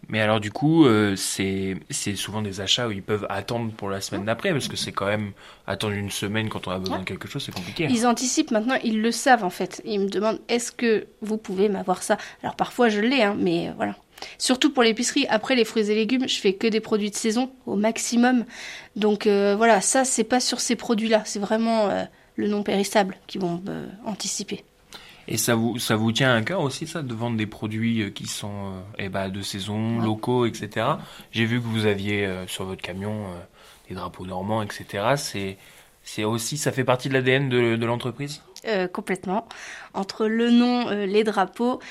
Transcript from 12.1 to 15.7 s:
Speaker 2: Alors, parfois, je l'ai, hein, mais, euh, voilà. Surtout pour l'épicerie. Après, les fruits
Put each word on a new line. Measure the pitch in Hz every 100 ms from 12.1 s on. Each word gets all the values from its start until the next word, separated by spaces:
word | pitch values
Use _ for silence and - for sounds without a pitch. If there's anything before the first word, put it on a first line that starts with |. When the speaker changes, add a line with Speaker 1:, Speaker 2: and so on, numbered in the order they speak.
| 208 - -
Speaker 2:
Alors, | - -
parfois, | 185 - 240
je | 208
l'ai, | 226 269
hein, | 208 202
mais, | 190 170 165
euh, | -
voilà. | 202 196 _ - - -
Surtout | - 254 294
pour | 277
l'épicerie. | 226 220 240 294 -
Après, | 165 - 262
les |
fruits | 220